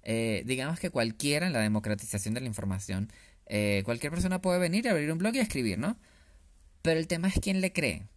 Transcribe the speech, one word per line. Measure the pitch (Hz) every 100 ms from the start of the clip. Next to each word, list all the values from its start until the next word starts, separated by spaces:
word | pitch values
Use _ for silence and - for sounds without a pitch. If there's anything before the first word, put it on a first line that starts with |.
Eh, | - 113 113 104
digamos | 120 131 139 170
que | 180
cualquiera | 127 113 110 143 147 180
en |
la | 131
democratización | 107 107 107 104 - 104 107
de | 120
la | 127
información, | 107 98 95 98 95 214 - - - -
eh, | 104 104 101
cualquier | 98 120 147
persona | 170 185 185
puede | 185 180
venir, | 175 190 247
abrir | 170 147
un | 165
blog | 208
y | 254
escribir, | 208 139 113 92
¿no? | 151 240 - - - - - - - -
Pero | 165 165
el | 160
tema | 165 190
es | -
quién | 196 185
le | 185
cree. | 175 139 80 -